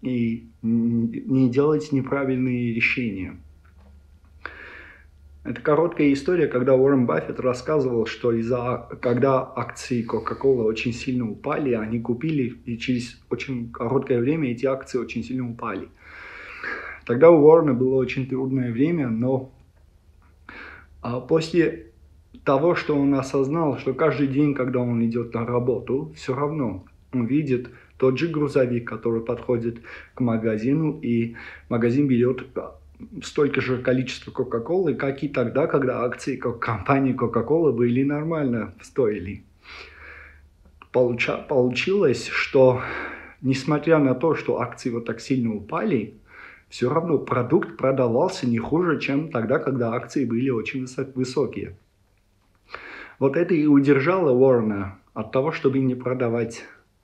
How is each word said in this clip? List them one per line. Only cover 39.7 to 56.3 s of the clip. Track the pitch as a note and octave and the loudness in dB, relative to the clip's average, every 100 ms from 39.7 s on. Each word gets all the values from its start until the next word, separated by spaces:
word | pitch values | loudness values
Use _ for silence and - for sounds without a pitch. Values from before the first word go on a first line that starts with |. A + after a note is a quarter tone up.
| - - - - - - - - _ - - - | -20 -20 -20 -20 -20 -20 -20 -20 _ -20 -20 -2
Получа-, | B2 B2 A#2+ - - - | 2 2 2 -2 -4 0
получилось, | C#3 B2 B2 - G3+ E3 A#2 - | 2 2 0 0 4 4 2 -2
что, | - - C#3 B2+ A#2+ - - - - - - | -4 2 6 6 6 -2 -8 -10 -12 -18 -6
несмотря | B2+ C3 - D3+ - D#3+ | -2 0 0 0 4 4
на | C3+ B2+ | 4 2
то, | E3 D3 | 0 0
что | - A#2+ | 0 -2
акции | A#2+ - C3 | -4 -6 -6
вот | A#2 A#2 | -6 -6
так | A2+ | -6
сильно | - C3 A#2 | -2 0 0
упали, | G#2 F#2+ D#3+ A3 C#3 G2+ - - - - - _ | -2 -4 -4 0 0 -2 -10 -20 -20 -20 -20 _
всё | - B2 | -4 0
равно | D3+ F3 C#3 | 0 2 0
продукт | - B2 A#2+ F3 - - | 0 -2 2 2 2 -2
продавался | C3 C3+ B2 A#2 F3 - B2 | 0 2 2 2 0 0 -2
не | A#2 | -2
хуже, | A2+ D#3+ F3+ C#3+ | 0 0 0 0
чем | - C#3 D#3+ | 0 -2 -2
тогда, | A#2+ A2 D3+ | -2 0 0
когда | D3 A#2+ A#2 | 0 -2 -2
акции | A#2 A#2+ - | -2 -4 -2
были | B2 A2+ C3+ | -2 0 0
очень | A#2+ G#2+ C3+ B2+ | -2 -4 -6 -8
высо-, | - C3+ | -8 -6
высокие. | B2 B2+ - B2 A2+ G2+ F#2 _ _ _ _ _ _ _ _ _ - - - - - | -4 -4 0 -2 -4 -10 -12 _ _ _ _ _ _ _ _ _ -18 -16 -18 -16 0
Вот | C3+ D3 | 0 2
это | E3+ | 2
и | F3 D3+ | 2 6
удержало | C#3+ C#3 C3+ C#3 F#3+ E3 | 6 6 4 4 2 4
Уоррена | B2 C3+ B2 A2 G2+ F#2+ G2 _ | 6 6 6 2 -2 -6 -10 _
от | - A2 | -10 -4
того, | C3 C#3+ | -2 -2
чтобы | D#3+ C#3 C3 | 0 0 2
не | C3 B2 | 0 -2
продавать | B2 B2+ A#2+ | -2 -2 0